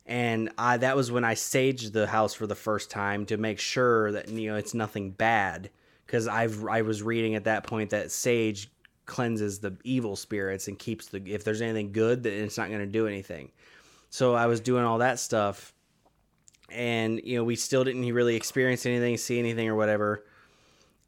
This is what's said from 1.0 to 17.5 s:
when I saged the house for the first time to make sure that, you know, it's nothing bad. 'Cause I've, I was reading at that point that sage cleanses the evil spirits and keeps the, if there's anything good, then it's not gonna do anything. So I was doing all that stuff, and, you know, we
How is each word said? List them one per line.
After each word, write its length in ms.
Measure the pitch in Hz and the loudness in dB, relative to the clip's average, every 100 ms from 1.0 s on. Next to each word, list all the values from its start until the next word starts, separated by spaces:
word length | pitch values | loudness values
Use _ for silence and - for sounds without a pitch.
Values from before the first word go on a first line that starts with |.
| 120 | 2
when 140 | 120 | 2
I 100 | 117 | 2
saged 580 | 110 - - 131 127 113 | 0 0 2 2 0 -2
the 140 | 110 101 | 0 2
house 260 | 110 107 | 4 2
for 120 | - 107 | 0 -6
the 80 | |
first 360 | 101 - 104 - | -4 -2 -2 -4
time 360 | 104 101 101 101 | -4 -2 -2 -2
to 100 | 107 | -2
make 220 | 110 101 | -2 -4
sure 540 | - - 123 117 107 | -4 2 4 4 2
that, 160 | 104 - | -2 -6
you 200 | 113 110 | -6 -4
know, 60 | 107 | -4
it's 160 | 101 | -4
nothing 360 | 117 107 107 98 | -4 -4 -4 -6
bad. 600 | 95 110 113 98 82 98 - _ _ - | 0 2 2 0 -4 -12 -18 _ _ -4
'Cause 220 | 120 113 | -2 0
I've, 360 | 107 120 107 107 | 0 0 -2 -2
I 160 | 113 | 0
was 200 | 110 107 | 0 -2
reading 320 | 107 117 113 | -2 0 0
at 100 | 107 | 0
that 200 | 107 107 | 0 0
point 260 | - 113 107 | -2 -4 -2
that 220 | 104 90 | -2 -4
sage 580 | - 127 120 110 101 101 _ _ _ - | -4 0 2 2 -2 -8 _ _ _ -10
cleanses 540 | - 120 113 104 98 | -4 -2 0 -2 -4
the 160 | 104 92 | -6 -8
evil 300 | 120 131 113 98 | -4 -2 -2 -6
spirits 500 | - 104 98 95 - | -6 -4 -2 -4 -6
and 100 | 95 | -8
keeps 280 | - 110 - | -8 -8 -8
the, 140 | 98 95 | -10 -6
if 160 | 101 | -4
there's 160 | 107 107 | -2 -2
anything 320 | 117 110 104 | 0 -2 -2
good, 300 | 104 110 123 | 2 2 2
then 80 | 117 101 | 0 -2
it's 140 | 104 - | -4 -4
not 120 | 95 | -4
gonna 160 | 107 101 | -4 -2
do 200 | 110 110 | 0 0
anything. 440 | 98 95 82 65 _ - - - _ _ | -2 -8 -12 -14 _ -20 -20 -20 _ _
So 240 | - 127 | 2 4
I 120 | 120 120 | 4 4
was 140 | 117 | 2
doing 240 | 113 123 | 2 2
all 140 | 117 113 | 4 4
that 200 | 123 123 | 2 2
stuff, 520 | - 113 101 95 - _ _ _ _ _ _ _ _ _ - | 0 0 2 -2 -10 _ _ _ _ _ _ _ _ _ -14
and, 500 | 117 120 117 113 113 | -6 -2 0 0 -2
you 120 | - 120 | -2 0
know, 60 | |
we 120 | 117 | 0